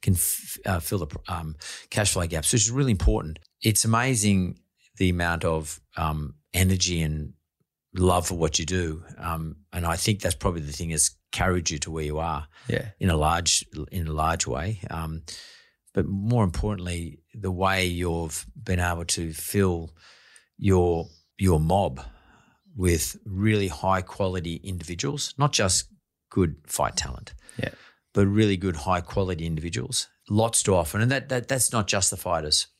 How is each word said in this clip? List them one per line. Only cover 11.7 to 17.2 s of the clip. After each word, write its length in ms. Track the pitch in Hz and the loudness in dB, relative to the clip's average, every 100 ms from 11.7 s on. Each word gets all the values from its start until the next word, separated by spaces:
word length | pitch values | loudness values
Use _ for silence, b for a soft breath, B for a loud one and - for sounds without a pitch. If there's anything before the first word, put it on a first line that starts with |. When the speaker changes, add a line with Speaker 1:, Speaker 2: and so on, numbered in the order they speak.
Speaker 1:
you 80 | 78 | -4
to 100 | 87 | -6
where 140 | 80 | -4
you 140 | 76 76 | -4 -2
are 280 | 82 73 73 B B | -2 -4 -8 B B
Speaker 2:
Yeah. 180 | - 107 - | -4 -4 -2
Speaker 1:
in 120 | 98 | 2
a 60 | 80 | 4
large, 480 | 76 85 87 - - 76 73 | 2 2 2 0 -2 -12 -8
in 160 | 95 80 | -6 -4
a 40 | |
large 340 | 76 78 82 - | 0 0 0 -2
way. 340 | 64 90 110 - | -4 -4 -6 -6
Um, 320 | 82 80 78 - B B B B B _ | -6 -6 -8 -10 B B B B B _
but 120 | - 90 | -2 -2
more 360 | 98 104 123 | -2 0 2
importantly, 720 | 98 - 104 98 90 87 85 73 | 2 2 -2 -4 -4 -6 -6 -12